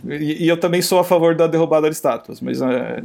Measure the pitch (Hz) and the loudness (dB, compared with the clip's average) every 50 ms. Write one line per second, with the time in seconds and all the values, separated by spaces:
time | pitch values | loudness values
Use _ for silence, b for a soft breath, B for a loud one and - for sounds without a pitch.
0 | 120 120 143 151 151 147 156 165 170 160 170 165 175 180 170 180 175 - 190 180 | -8 -10 -8 -6 -4 -6 -4 -2 0 0 0 2 0 0 0 0 0 2 2 2
1 | 175 175 185 175 165 165 165 160 165 160 160 160 165 160 156 156 151 156 156 - | 4 4 2 4 4 2 4 2 2 2 2 0 0 2 2 2 2 0 -2 0
2 | - 143 117 113 - - 113 - 127 127 123 127 131 127 127 123 120 113 120 117 | -2 -2 -2 -2 -6 -14 -14 -12 -8 -6 -4 -4 -2 -2 -2 -2 -4 -6 -8 -10